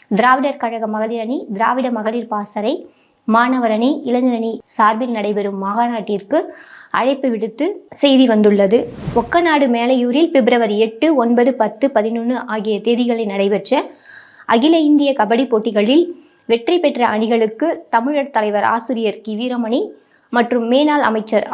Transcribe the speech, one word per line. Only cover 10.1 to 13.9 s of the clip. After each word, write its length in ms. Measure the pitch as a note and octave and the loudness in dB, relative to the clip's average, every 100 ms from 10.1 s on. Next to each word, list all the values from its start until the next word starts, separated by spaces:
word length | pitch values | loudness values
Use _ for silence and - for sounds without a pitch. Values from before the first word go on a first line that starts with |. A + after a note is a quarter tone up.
| B3+ E4 D4+ | 2 2 2
பிப்ரவரி 420 | A#3 A#3+ A3 G#3 A3 | 4 2 2 0 0
எட்டு, 240 | A3 D#4 D4 | 0 0 2
ஒன்பது, 300 | A#3 A#3+ A#3+ B3+ | 2 2 2 2
பத்து, 260 | G#3+ G#3 C#4 C4+ | -2 0 -2 0
பதினொன்னு 420 | G#3+ A#3 A#3 B3+ B3 G#3+ | -2 -2 -4 -4 -4 -6
ஆகிய 200 | G#3 G#3 A3 | -4 -4 0
தேதிகளில் 440 | A#3+ A#3+ A3+ G#3+ | 0 0 -2 -2
நடைபெற்ற 480 | G3 G3 G3+ G3+ C#4 F#4+ | -2 0 0 0 -2 -2